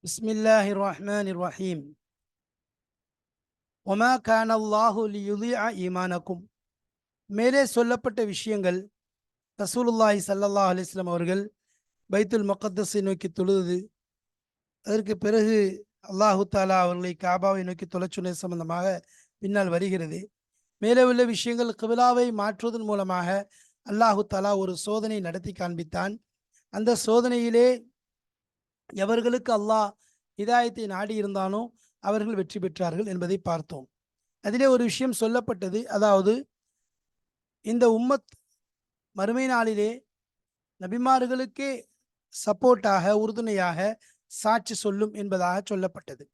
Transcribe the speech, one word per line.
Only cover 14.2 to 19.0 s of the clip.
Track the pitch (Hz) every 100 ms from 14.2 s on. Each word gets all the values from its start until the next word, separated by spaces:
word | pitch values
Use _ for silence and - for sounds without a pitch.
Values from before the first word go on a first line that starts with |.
| _ _ _ _ _ _
அதற்கு | - 214 202 196
பிறகு | 196 220 214 220 196 190 - _ -
அல்லாஹு | 190 214 190 196 202
தாலா | 190 185
அவர்களை | 180 180 180 175
காபாவை | 180 180 196 196
நோக்கி | 180 180 175
தொழச் | 185 180
சொன்னது | - 180 170
சம்பந்தமாக | 185 175 160 170 190 180